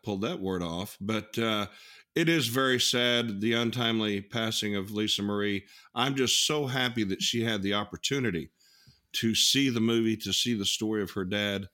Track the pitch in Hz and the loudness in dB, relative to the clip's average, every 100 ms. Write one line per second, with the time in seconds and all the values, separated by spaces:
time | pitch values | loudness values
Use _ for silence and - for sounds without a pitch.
0 | 113 98 113 180 95 92 85 85 101 - | -6 -4 -4 -4 -2 -2 -2 -4 -8 -8
1 | 101 110 104 - 113 107 101 - - - | -4 -4 -4 -2 0 0 -2 -8 -20 -20
2 | - 156 165 165 113 123 135 123 - 123 | -6 0 2 2 2 2 2 2 2 2
3 | 123 120 117 98 110 117 117 113 113 113 | 2 2 0 -2 0 2 0 0 0 2
4 | 107 101 101 120 110 107 104 101 95 104 | 0 -2 -4 -4 -2 -2 -2 -2 -2 -2
5 | 107 - 101 104 104 98 - - - 120 | 0 0 0 0 0 -2 -6 -18 -10 -2
6 | 131 135 123 - - 151 139 131 123 113 | 0 2 2 2 2 0 -2 0 0 0
7 | 101 95 - 120 113 107 98 101 101 90 | 0 0 0 0 0 0 0 0 -2 -4
8 | - 139 120 85 67 _ _ _ - _ | -2 0 0 -2 -6 _ _ _ -20 _
9 | _ - 113 104 - 139 135 117 113 117 | _ -2 0 2 4 4 2 2 2 4
10 | 113 104 101 92 123 113 98 - 107 110 | 2 0 -2 -2 0 0 0 -2 0 0
11 | 95 104 92 104 104 98 98 | -2 -4 -2 0 0 -2 -6